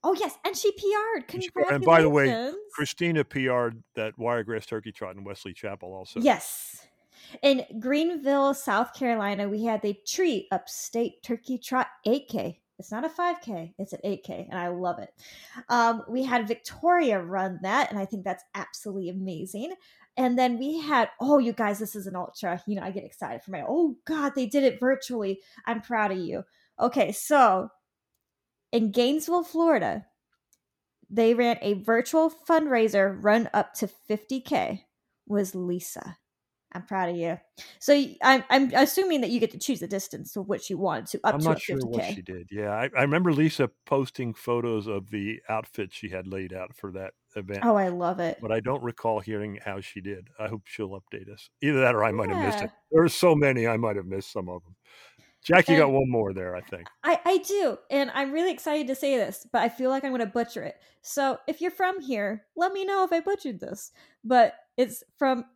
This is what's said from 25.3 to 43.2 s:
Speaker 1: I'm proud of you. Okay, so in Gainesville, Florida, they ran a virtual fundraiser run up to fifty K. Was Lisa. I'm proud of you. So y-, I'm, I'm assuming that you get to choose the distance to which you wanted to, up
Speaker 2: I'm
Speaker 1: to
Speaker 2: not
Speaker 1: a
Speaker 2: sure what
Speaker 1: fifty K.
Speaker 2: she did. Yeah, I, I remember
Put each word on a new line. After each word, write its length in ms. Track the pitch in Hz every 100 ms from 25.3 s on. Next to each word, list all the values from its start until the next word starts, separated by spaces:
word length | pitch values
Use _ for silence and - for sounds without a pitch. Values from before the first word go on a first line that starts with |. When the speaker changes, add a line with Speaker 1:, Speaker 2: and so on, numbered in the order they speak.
| 196 _ - -
Speaker 1:
I'm 160 | 226
proud 300 | - 233 208
of 80 | 190
you. 240 | 170 - 190 _ _ -
Okay, 320 | 247 247 -
so 580 | 214 - 294 240 185 220 _ _ _ _ _ _ _ _ _ _
in 200 | 240 220
Gainesville, 520 | 240 240 302 311 349
Florida, 640 | 330 320 330 269 139 214 - _ _ _ _ _ _ _ _ _ _
they 240 | 208 226
ran 240 | 233 240 233
a 120 | -
virtual 580 | 202 220 226 247 320 320 320 -
fundraiser 680 | 330 302 247 220 202 196 190
run 280 | 208 220 226
up 200 | - - -
to 120 | 202
fifty 520 | - _ 214 - 269
K. 460 | 247 262 - 196 _ _ _ _ -
Was 300 | 208 190 190
Lisa. 600 | 180 180 - - - 175 _ _ _ _ _
I'm 100 | 180 -
proud 240 | 190 175
of 60 | 175
you. 240 | 165 170 _ - - -
So 140 | -
y-, 240 | 285 277 -
I'm, 220 | - 262 -
I'm 220 | 269 269 -
assuming 460 | 285 - 381 302
that 80 | 240
you 100 | 240
get 120 | 220
to 60 | -
choose 220 | - 247
the 80 | 170
distance 460 | 196 - - -
to 80 | -
which 280 | 196 - -
you 80 | 180
wanted 300 | 190 151 -
to, 120 | -
up 120 | - 147
Speaker 2:
I'm 40 |
Speaker 1:
to 60 | 160
Speaker 2:
not 120 | 156
Speaker 1:
a 20 |
Speaker 2:
sure 160 | - 139
what 180 | 123 117
Speaker 1:
fifty 80 | 92
K. 60 | 104
Speaker 2:
she 60 |
did. 260 | 90 92 90
Yeah, 200 | 101 104
I, 180 | 107 131 127
I 60 |
remember 280 | 139 156